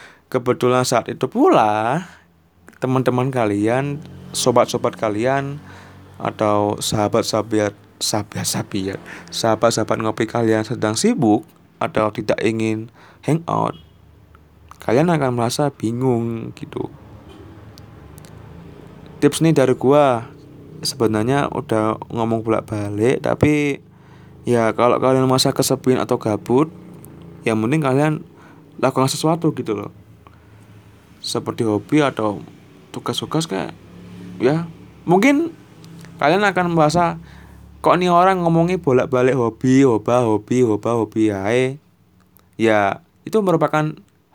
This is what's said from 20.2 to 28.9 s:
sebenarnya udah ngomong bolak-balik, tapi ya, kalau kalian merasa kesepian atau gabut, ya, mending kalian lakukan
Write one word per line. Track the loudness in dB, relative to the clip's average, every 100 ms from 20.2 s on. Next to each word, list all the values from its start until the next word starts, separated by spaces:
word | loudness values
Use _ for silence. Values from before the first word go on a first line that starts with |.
| -4 -16 -20 -20 -20 -12
sebenarnya | -8 -2 0 0 0 0 -2
udah | -6 -2 -2 0 -4 -6
ngomong | -4 -2 -2
bolak-balik, | -2 -4 -4 -6 -6 0 0 0
tapi | -2 2 2 2 -2 -6 -12 -20 -20 -20 -20 -10 -2
ya, | 2 2
kalau | 2 2 4
kalian | 2 2 2
merasa | 2 2
kesepian | 0 0 0 0 0
atau | 0 -2
gabut, | -2 -4 0 0 0 -4 -20 -20 -20 -20 -20 -8
ya, | -2
mending | -2 0 0
kalian | 0 2 0 -2 -8 -20 -20 -20 -20 -2
lakukan | 0